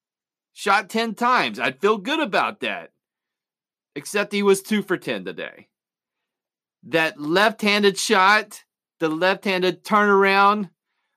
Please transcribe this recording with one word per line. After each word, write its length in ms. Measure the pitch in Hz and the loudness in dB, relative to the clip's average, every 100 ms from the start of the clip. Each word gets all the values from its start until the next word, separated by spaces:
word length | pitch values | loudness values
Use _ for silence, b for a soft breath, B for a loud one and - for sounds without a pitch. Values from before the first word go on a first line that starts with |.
| _ _ _ _ _ | _ _ _ _ _
shot 380 | - 202 196 196 | -8 0 0 0
ten 240 | 220 226 208 | -4 -4 -2
times. 440 | 240 254 233 208 | 0 2 0 -2
I'd 220 | 226 131 | -4 -2
feel 160 | 202 220 | 0 0
good 220 | 185 311 | -2 -4
about 400 | 285 180 113 104 | -2 -2 -2 -4
that, 320 | 113 92 82 _ _ _ _ _ _ _ _ _ _ - | -8 -8 -12 _ _ _ _ _ _ _ _ _ _ -18
except 360 | 139 208 202 | -8 -6 -4
he 120 | 202 | 0
was 180 | 202 196 | 2 2
two 220 | - 214 | 2 -4
for 140 | 202 170 | -2 -6
ten 280 | - 110 92 | -4 -8 -8
today. 440 | 85 78 - - _ _ _ _ _ _ _ _ _ _ _ | -12 -12 -16 -20 _ _ _ _ _ _ _ _ _ _ _
That 360 | - 151 160 - | -6 -2 -2 -4
left-handed 760 | 147 175 214 214 208 208 202 190 | -2 2 2 0 -2 2 2 0
shot, 680 | - 208 185 208 214 - _ _ _ - | 0 2 4 2 0 -14 _ _ _ -6
the 100 | 160 | -4
left-handed 760 | 156 185 190 202 185 185 175 | 0 0 0 -2 -2 0 -2
turnaround, 840 | - 214 208 196 196 196 196 208 185 _ _ _ _ | 0 2 4 4 4 4 4 2 -4 _ _ _ _